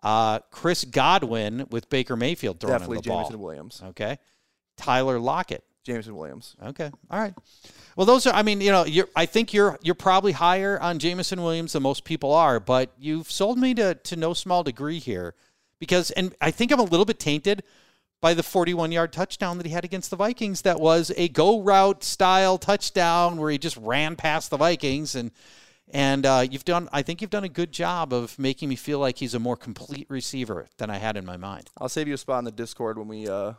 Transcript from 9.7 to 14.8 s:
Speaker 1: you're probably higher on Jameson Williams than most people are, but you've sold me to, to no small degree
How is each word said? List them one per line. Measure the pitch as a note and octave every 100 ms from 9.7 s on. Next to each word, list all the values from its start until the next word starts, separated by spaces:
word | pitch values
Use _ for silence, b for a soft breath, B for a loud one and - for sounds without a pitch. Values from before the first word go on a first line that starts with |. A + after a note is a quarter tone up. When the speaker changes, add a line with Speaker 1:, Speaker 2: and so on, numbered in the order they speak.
| -
Speaker 1:
you're | E3
probably | F3 F#3+ F#3+ G3
higher | C3 E3+ F#3 G3 G3
on | F3 D#3+
Jameson | D#3+ F3+ - F3+
Williams | E3+ E3 D3+
than | D3+
most | C3+ C#3
people | - D#3+ C#3
are, | D#3 D#3 A#2
but | G2+ B2+ C3 _
you've | D3 D#3+ D#3+
sold | - G3+ B3
me | B3+
to, | A#3+ G3
to | E3 - E3+
no | D#3+
small | F3 F#3 F3+
degree | D#3 A#2